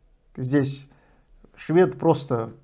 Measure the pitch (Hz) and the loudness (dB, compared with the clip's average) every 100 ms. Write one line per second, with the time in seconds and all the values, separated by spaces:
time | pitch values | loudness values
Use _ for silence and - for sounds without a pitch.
0 | _ _ _ - 127 143 135 - - _ | _ _ _ -10 -2 0 0 -4 -16 _
1 | _ _ _ _ - - - 165 180 - | _ _ _ _ -20 -14 0 4 2 2
2 | 165 147 - 120 113 - | 0 0 -2 -4 -4 -12